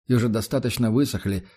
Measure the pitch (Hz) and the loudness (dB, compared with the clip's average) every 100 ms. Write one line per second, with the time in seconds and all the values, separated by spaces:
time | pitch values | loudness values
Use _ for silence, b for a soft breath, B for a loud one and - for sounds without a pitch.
0 | - 123 117 110 - 139 120 117 117 113 | 0 2 2 0 -2 -2 -2 0 2 2
1 | 143 104 98 98 B | 0 -2 -4 -4 B